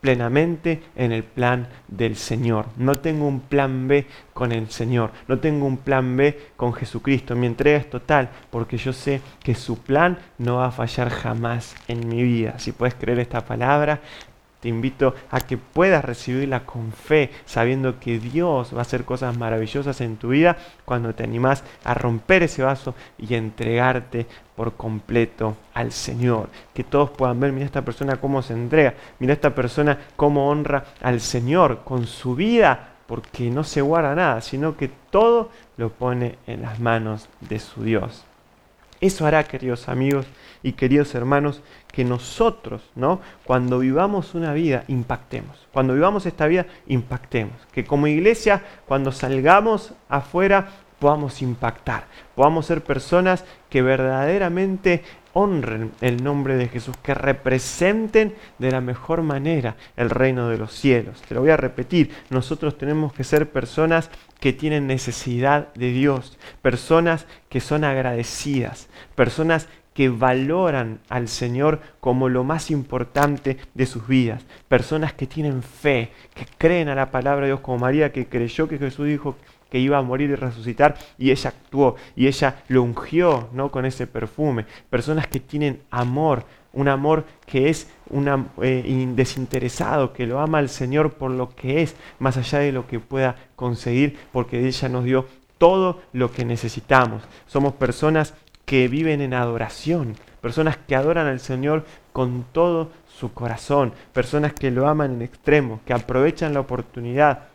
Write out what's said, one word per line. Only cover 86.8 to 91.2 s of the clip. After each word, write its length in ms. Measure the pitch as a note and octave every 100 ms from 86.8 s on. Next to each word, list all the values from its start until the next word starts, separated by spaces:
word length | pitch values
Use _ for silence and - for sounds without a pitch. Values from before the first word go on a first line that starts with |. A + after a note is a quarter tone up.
| C#3
amor 360 | C3+ D3 D#3 D3+ - -
que 240 | C3+ C#3
es 200 | D#3 - - -
un 180 | C#3 C#3+
am-, 200 | C#3 C3 -
eh, 220 | B2 B2+ B2
in-, 300 | C3 B2+ B2
desinteresado, 960 | B2 - B2+ C3 A#2+ - E3+ D3 B2+
que 140 | - A#2+
lo 140 | C3
ama 180 | D#3 D#3
al 100 | C#3
Señor 460 | - B2+ C#3+ D#3
por 160 | -